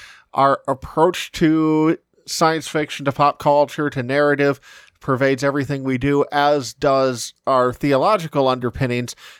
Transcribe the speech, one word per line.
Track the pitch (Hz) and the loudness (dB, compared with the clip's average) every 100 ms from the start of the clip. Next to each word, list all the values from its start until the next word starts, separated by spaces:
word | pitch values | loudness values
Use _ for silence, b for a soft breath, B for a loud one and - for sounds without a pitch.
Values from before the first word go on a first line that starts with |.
| B B B | B B B
our | - 139 135 - | 0 2 2 -4
approach | 135 - - 175 175 - | -6 -4 2 2 0 -8
to | - 160 160 156 156 156 165 _ _ - | -2 0 2 0 2 0 -2 _ _ -10
science | - 160 160 - | 0 0 0 -4
fiction, | 160 151 - | -6 -6 -6
to | 143 | -4
pop | 135 147 - | 0 0 2
culture, | 151 147 143 - 147 | 0 2 0 -2 -4
to | 139 | -4
narrative | 120 143 147 143 143 135 B B B B | -2 0 2 2 0 -2 B B B B
pervades | - 127 135 131 | -4 0 0 0
everything | 160 143 131 139 | 0 -2 -4 -4
we | 135 127 | -4 -2
do, | 139 143 139 | 0 0 0
as | 147 143 147 117 | 2 2 2 -2
does | - 143 135 135 120 - - - | -2 0 2 0 -2 -10 -8 0
our | 131 123 | 2 2
theological | 120 147 131 170 214 160 143 131 | 0 0 2 2 0 -2 0 0
underpinnings. | 127 123 - 131 123 120 - B | 0 -4 -4 -4 -4 -6 -12 B